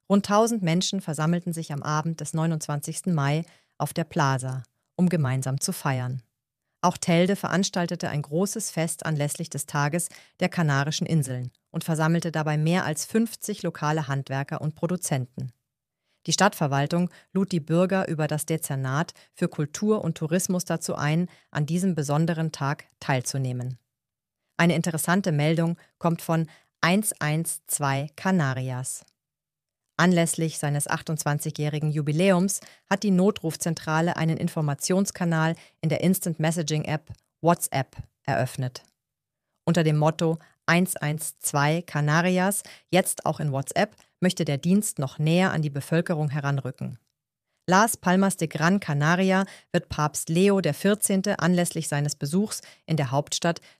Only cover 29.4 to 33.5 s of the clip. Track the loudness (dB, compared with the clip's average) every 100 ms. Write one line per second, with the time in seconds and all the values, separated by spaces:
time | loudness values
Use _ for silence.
29.4 | _ _ _ _ _ 2 4 6 4 0
30.4 | -2 -2 -2 -2 -2 -4 -4 -4 -2 -2
31.4 | -4 -4 -2 -2 -2 -2 0 2 4 4
32.4 | 2 -2 -10 -14 -4 0 2 4 4 2
33.4 | -4